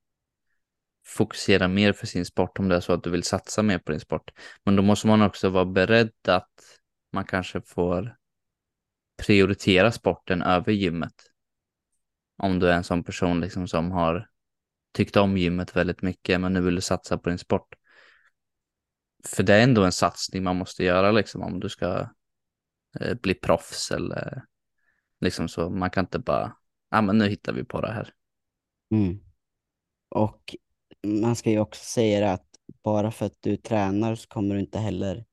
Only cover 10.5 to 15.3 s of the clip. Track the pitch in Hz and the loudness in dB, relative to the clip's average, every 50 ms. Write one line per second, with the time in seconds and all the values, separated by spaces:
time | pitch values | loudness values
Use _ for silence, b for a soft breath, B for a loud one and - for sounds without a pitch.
10.5 | 90 87 85 107 107 101 98 85 82 85 73 - - _ _ _ _ _ _ _ | 2 2 2 0 0 0 0 -2 -2 -4 -6 -8 -10 _ _ _ _ _ _ _
11.5 | _ _ _ _ _ _ _ _ _ _ _ _ _ _ _ _ _ - - 98 | _ _ _ _ _ _ _ _ _ _ _ _ _ _ _ _ _ -6 -2 -2
12.5 | 92 90 90 87 87 85 87 - 92 85 - - - - 95 87 87 85 85 90 | 0 2 4 4 4 2 0 -2 -2 -4 -4 -6 -4 -2 -2 0 0 0 -2 -4
13.5 | - 98 90 87 - 80 82 90 92 87 85 82 82 92 104 - _ _ _ _ | -6 -6 -6 -4 -2 -2 -2 -2 -2 0 0 0 -2 -2 -6 -12 _ _ _ _
14.5 | _ _ _ _ _ _ _ _ - - 101 - - 107 101 98 | _ _ _ _ _ _ _ _ -2 -2 -2 2 2 2 4 4